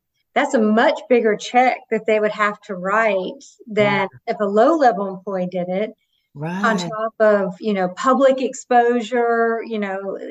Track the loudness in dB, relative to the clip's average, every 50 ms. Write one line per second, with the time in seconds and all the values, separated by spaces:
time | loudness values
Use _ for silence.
0 | _ _ _ _ _ _ -2 -2 0 0 2 2 2 2 4 4 4 2 2 0
1 | 0 2 2 2 4 2 0 -2 -4 0 2 2 4 2 2 -2 -4 -6 -6 -4
2 | 0 0 0 2 0 0 0 0 -2 -2 -2 -4 -10 -12 -10 -6 -4 -2 0 0
3 | 0 0 0 -2 -4 -6 -8 -12 -16 -20 -20 -20 -16 -4 0 0 2 2 2 0
4 | -2 -4 -8 -10 _ -8 -4 -2 -2 0 2 4 4 4 4 4 4 2 2 2
5 | -2 -6 -8 -10 -10 -8 -6 -4 -4 -4 -4 -4 -4 -4 -4 -4 -4 -6 -8 _
6 | _ _ _ _ _ _ -14 -10 -8 -8 -4 -2 0 0 0 -2 -4 -6 -6 -6
7 | -6 -6 -2 2 2 4 4 2 0 -4 -6 -6 -4 -4 -2 -2 -2 -2 -4 -2
8 | 0 0 2 4 4 4 4 2 -2 -6 -6 -8 -4 2 2 4 4 4 2 0
9 | -2 -2 -2 -2 0 0 0 0 0 0 -2 -4 -6 -6 -6 -6 -6 -6 -6 -6
10 | -8 -8 -8 -10 -10 -12